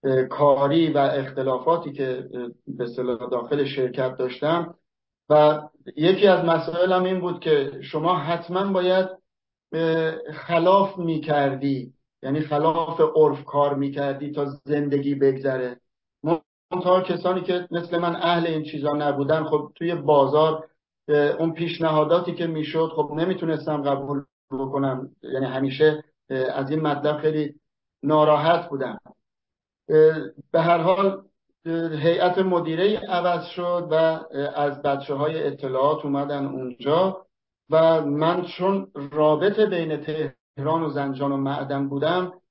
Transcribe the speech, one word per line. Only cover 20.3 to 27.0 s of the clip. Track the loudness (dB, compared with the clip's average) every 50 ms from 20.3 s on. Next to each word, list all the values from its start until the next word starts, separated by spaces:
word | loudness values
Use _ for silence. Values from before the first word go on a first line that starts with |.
| 4 4 4 4 2 -2 -8 _ _ _ _ _ _ _ _ 0
اه، | 2 2 4 2
اون | 0 0 -2 -2
پیشنهاداتی | -2 -4 -4 -6 -4 -2 0 2 2 2 4 4 2 2 2 -2 -4
که | -4 -4
می‌شد، | -4 -2 -4 -6 -2 0 -2 -2 0 0
خب | -4 -4 -2 -2
نمیتونستم | -2 0 -2 -2 -2 -2 -2 -2 -2 -2 -4 -4 -2
قبول | 0 -2 -2 -2 -2 -6 -6 -6 -6 _ _ _ _ _
بکنم. | -8 -6 -6 -4 -2 -2 -2 -2 -2 -4 -8 -12 _ _
یعنی | -10 -6 -4 -4 -4
همیشه، | -4 -2 -2 -2 -2 2 4 4 4 4 2 -8 _ _ _ _ _
اه، | -4 -2
از | -2 -2 -2 -4 -4 -2
این | -2 -2
مطلب | 0 -2 -2 0